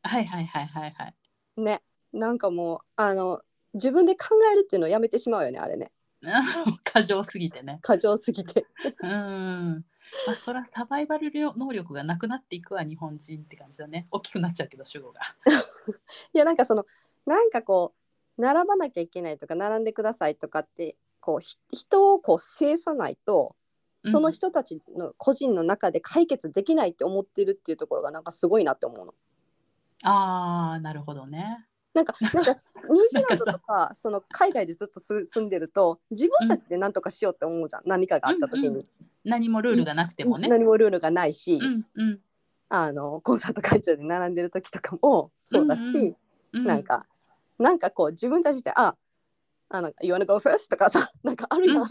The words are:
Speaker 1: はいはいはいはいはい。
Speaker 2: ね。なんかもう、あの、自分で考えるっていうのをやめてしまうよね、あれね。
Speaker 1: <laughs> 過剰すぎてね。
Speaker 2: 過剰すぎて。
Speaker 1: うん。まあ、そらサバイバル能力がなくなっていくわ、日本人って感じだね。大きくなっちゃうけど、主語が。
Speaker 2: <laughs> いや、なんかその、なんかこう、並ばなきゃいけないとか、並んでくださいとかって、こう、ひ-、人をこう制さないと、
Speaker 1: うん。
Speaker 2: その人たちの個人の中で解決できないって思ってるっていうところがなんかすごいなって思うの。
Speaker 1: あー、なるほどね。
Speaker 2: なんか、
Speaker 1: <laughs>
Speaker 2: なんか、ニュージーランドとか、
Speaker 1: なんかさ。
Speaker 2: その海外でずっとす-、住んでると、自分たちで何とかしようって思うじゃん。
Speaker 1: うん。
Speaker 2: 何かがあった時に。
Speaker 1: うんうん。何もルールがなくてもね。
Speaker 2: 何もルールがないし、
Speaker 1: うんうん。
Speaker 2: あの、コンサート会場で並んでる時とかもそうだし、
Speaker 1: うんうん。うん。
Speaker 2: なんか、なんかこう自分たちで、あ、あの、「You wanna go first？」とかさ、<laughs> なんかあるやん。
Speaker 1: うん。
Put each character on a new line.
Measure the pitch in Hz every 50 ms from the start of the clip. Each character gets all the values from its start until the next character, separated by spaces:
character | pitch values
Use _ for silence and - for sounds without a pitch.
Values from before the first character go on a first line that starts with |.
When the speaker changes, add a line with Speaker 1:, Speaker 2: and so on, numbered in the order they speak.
| -
Speaker 1:
は | 185 220 247
い | 208
は | 175 185 170
い | 165
は | 165 - 151
い | 143
は | 151 147 156 151
い | 151
は | 151 - 143
い。 | - _ _ _ _ _ _ _ _ _
Speaker 2:
ね。 | 220 220 208 208 - _ _ _ _ _ _
な | - 208 226 233
ん | 240
か | 240 - 190
も | 175 175 170 170 165
う、 | - - _ _
あ | - 214 202 196
の、 | 190 185 180 175 - _ _ _ _ _ _ -
自 | 208 214 269
分 | 254 349 359
で | 339 370
考 | 370 - - 440 440 440 427
え | 415
る | 403 392
っ |
て | - -
い |
う | 185
の | 165
を | 160
や | 190 220
め | 226 220
て | -
し | 240 - 247
ま | 220 196
う | 151
よ | 123
ね、 | 127
あ | - -
れ | - -
ね。 | 82 92 - _ _ _ _ _ _
Speaker 1:
<laughs> | - 165 202 247 262 - - 330 330 220 - - _
過 | - - 226
剰 | 208 190 202 190 208
す | - - 185
ぎ | 170 160
て | - 123 131
ね。 | 139 143 165
Speaker 2:
過 | - - 214
剰 | 175 - 208 208
す | - - -
ぎ | 175 196 175
て。 | 175 - - - _ _ - - 269 - -
Speaker 1:
う | -
ん。 | 180 202 208 202 196 196 190 185 185 180 180 175 170 160 160 170 _ _ _ _ - - 539 539
ま | 508 480
あ、 |
そ | 480 - 240 247
ら | 254 247
サ | 240 - 226 240
バ | - 277 294
イ | 302
バ | 302 311
ル | 302 311 302 302
能 | 294 302 294 - 233 262 269
力 | 247 202 170 170 143
が | 139 143
な | 160 175
く | 170 -
な | 220 247
っ | 262 _
て | _ 180
い | 175
く | 175 - 196
わ、 | 185 156
日 | 151 156 -
本 | 165 156 151
人 | 151 - - 156 151
っ | 151
て | _ -
感 | _ 143 135
じ | 139 -
だ | 151
ね。 | 151 160 175 170 _
大 | - 208
き | - -
く | - 202
な | 170 175
っ | 170
ち | -
ゃ | 147
う | -
け | -
ど、 | 131 139
主 | - - 147
語 | 131 123
が。 | _ - - - - _ _
Speaker 2:
<laughs> | 269 302 262 - - - - _ - 208 _ _ - - - - _ -
い |
や、 | 311 294
な | 330
ん | 330
か | - 247
そ | - 220
の、 | 214 196 _ _ _ _ _ _ _ _
な | 285 311 403 466
ん | 453
か | - 233 226
こ | - 190 180 175 - _ _ _ _ _ _ _ _ _
う、 | -
並 | 233 262 285 330 349
ば | 403 403
な | 381 330 269
き | _ 175
ゃ |
い | 170
け | 170 _ 180 175
な | 160
い | 151 147
と | -
か、 | - 160
並 | 170 196 208 220 220
ん | 226
で | 220
く | 220 - 214
だ | 214 -
さ | - 175 151
い | 151
と | _ - 147
か | - 240
っ | -
て、 | _ _ - 170 156 - _ _ _ _ _
こ | - - 156
う、 | -
ひ-、 | - - - _ _ _
人 | - - - _ - 392 392 392 392
を | 381
こ | - - 170
う | 170
制 | - - - - 320 285 302
さ | 339 - 339 302
な | 262 180 139
い | - _ _
と、 | - 208 160 139 - - _ _ _ _ _ _ _ _ _ -
Speaker 1:
う | 214
ん。 |
Speaker 2:
そ | 220 302
の | 311 320
人 | 311 - - 370
た | - 302 254
ち | - 165 156 _ - -
の | 180 175 - -
個 | _ - 269 269
人 | 254 277 254 208
の | 175 165
中 | 170 202 - - 180
で | 165 175
解 | - - - 311 339
決 | 330 269 - - 160
で | - 196 196
き | - 320
な | 311 240
い | 180
っ | 170
て | _ -
思 | 170 190 196
っ | 196
て | _ _ - 202
る | 190
っ | 196
て | _ _ -
い | 160
う |
と | - 156
こ | _ 135
ろ | 139
が | - 143
な | 151 160
ん | 165
か | 165 -
す | - -
ご | 170 202 220
い | 175
な | 143 131
っ | _
て | -
思 | 120 117 104
う | 90
の。 | - _ _ _ _ _ _ _ _ _ _ _ _ _ _ _ _ _ _ -
Speaker 1:
あ | 185 202 196 196 190 185 180 175 175 175 175 170 165 160 160
ー、 |
な | 156 156 151
る | 147
ほ | 143 147 147
ど | 139 131
ね。 | 135 147 160 190 214 226 233 _ _ _ _ _ _ _
Speaker 2:
な | 320
ん | 311
か、 | - - -
Speaker 1:
<laughs> | 220 220 -
Speaker 2:
な | 339
ん | 330
か、 | 254 277 - _ _ _ - - -
ニ | 311 370
ュ | 427
ー |
ジ | 480 - 554
ー | 539 508
ラ | 453
ン |
ド | - -
と |
か、 | 214
Speaker 1:
な | 175
ん | 180
か | _ - 214 190 165 -
さ。 | 208
Speaker 2:
そ | - - 220
の | 208 202 _ _
海 | - - - 381
外 | 339 254 190
で | 165 165
ず | - 202
っ |
と | 202 - 180
す-、 | - - 208 214 175
住 | - - 226 220
ん | 208
で | 190 170
る | 160 156
と、 | _ 202 190 170 165 _ _ _
自 | 226 208 277
分 | 392 539 640 226 226
た | -
ち | - -
で | - 175
何 | 180 196 202
と | 202 185
か | - 202
し | - - 220
よ | 190
う | 175
っ |
て | _ 147
思 | 160 170 170 160
う | 147
じ | -
ゃ | -
ん。 | _
Speaker 1:
う |
ん。 | 180
Speaker 2:
何 | 190 185 185
か | 185 170 147
が | -
あ | - 339
っ |
た | 349 302 269
時 | 240 269 277
に。 |
Speaker 1:
う | - -
ん |
う | -
ん。 | - _ _ _ - _ _ _ _
何 | 208 240 240 226
も | 226 226 220
ル | 208 247
ー | 220
ル | 180 165
が | 151 147
な | 160 175
く | 170 -
て | - 156
も | 247 226
ね。 | 156 202 233
Speaker 2:
何 | 240 226 226
も | 220 220
ル | 214 220
ー | 208
ル | 185 170
が | 160 160
な | 170 180 175
い | 147 151
し、 | - - 175 170 143
Speaker 1:
う | 247
ん | 269 247 220 220 _ _
う | 214 220
ん。 | 220 208 196 _ _ _ _ _ _ _ _ _
Speaker 2:
あ | _ 202 185 160 151
の、 | 139 143 143 143 151 160
コ | _ - 120
ン | -
サ | - -
ー | -
ト | 208
会 | - - - 214
場 | - 175 160
で | 143 147
並 | 160 175 180 180 175
ん | 180
で | 175
る | 175 175
時 | - 185 185 -
と | - 190
か | - - 185 170
も | - 294 262 175 147 - _ _ _
そ | - 233 294
う | 311
だ | 294 302
し、 | 233 233 247 247
Speaker 1:
う | 285
ん | 240
う | -
ん。 | - _ _ _ _ _ _ _ -
う | 233
ん。 | 247
Speaker 2:
な | 208 160 143
ん | -
か、 | - 123 - - _ _ _ _ _ _ _ _ _ _ -
な | 226 294
ん | 359 339
か | 185 180
こ | _ - 170
う | 151
自 | 165 165 -
分 | 247 294 349 339
た | 294 285
ち | 262 -
で、 | - -
あ、 | - 233 - - _ _ _ _ _ _ _ _ _ _ _ _ _ _ _
あ | - 185
の、 | 175 156 - _
「You | - 180 180
wanna | 185 202
go | 180 196 208
first？」 | - - - 427 - -
と | 190
か | - 196 -
さ、 | - - - - _
<laughs> | - -
な | -
ん | 247
か | - 233 -
あ | 294
る | 339 370 349 294
や | 294
ん。 | 240
Speaker 1:
う |
ん。 | 226